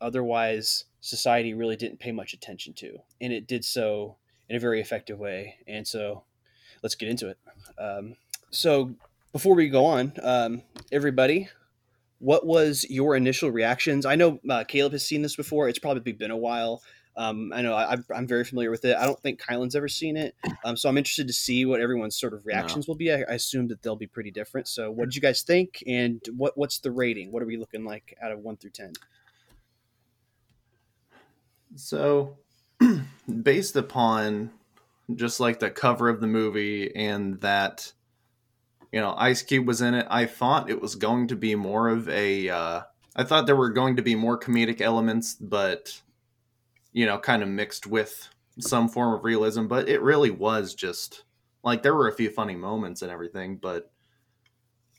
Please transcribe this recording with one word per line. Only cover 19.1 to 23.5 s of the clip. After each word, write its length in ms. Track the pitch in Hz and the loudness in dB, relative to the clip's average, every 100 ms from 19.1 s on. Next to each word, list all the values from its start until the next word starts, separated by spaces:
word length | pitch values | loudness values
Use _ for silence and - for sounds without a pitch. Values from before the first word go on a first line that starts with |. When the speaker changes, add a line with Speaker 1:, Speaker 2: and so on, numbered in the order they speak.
| - | 0
Speaker 1:
think 220 | 139 - | -4 -6
Kylan's 320 | - 120 127 | -4 -4 -2
ever 140 | 143 143 | -2 -4
seen 280 | - 160 156 | -4 -4 -4
it. 180 | 147 - - - | -6 -6 -10 -8
Um, 120 | 117 117 | -6 -2
so 120 | 147 | 2
I'm 80 | 139 | 2
interested 300 | 139 - 131 | 2 -2 -4
to 60 | |
see 320 | 120 - 127 | -4 0 2
what 160 | 131 123 | 2 2
everyone's 360 | 120 123 107 - | 2 0 -2 -4
sort 160 | 123 | -6
of 140 | 104 107 | -6 -4
Speaker 2:
No. 60 | |
Speaker 1:
reactions 340 | 107 - 151 143 | -4 -2 -4 -6
will 80 | |
be. 160 | 156 165 | -2 0
I, 120 | 147 | 0
I 120 | - | 0
assume 340 | 120 - | -4 -2